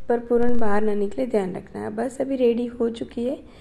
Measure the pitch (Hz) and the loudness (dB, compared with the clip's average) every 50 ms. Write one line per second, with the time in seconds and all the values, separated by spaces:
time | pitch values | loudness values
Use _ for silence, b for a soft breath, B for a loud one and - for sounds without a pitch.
0 | - - 240 240 240 - 240 233 240 240 240 233 226 208 202 208 214 214 208 208 | -4 -2 -2 -2 0 0 2 4 6 6 8 8 8 6 6 4 2 0 0 -2
1 | 202 202 - 262 262 240 233 208 190 185 185 196 196 - - 202 214 220 214 220 | -4 -4 -4 -6 -4 -2 -2 -2 -2 -4 -6 -10 -12 -14 -12 -12 -10 -8 -6 -6
2 | 240 262 247 - 262 269 269 254 254 233 233 233 240 240 240 - 233 233 233 - | -6 -6 -6 -6 -6 -4 -2 0 0 0 0 0 -4 -6 -6 -4 -4 -4 -4 -6
3 | - - - 240 233 254 302 - - B B B | -10 -10 -8 -6 -6 -6 -6 -8 -12 B B B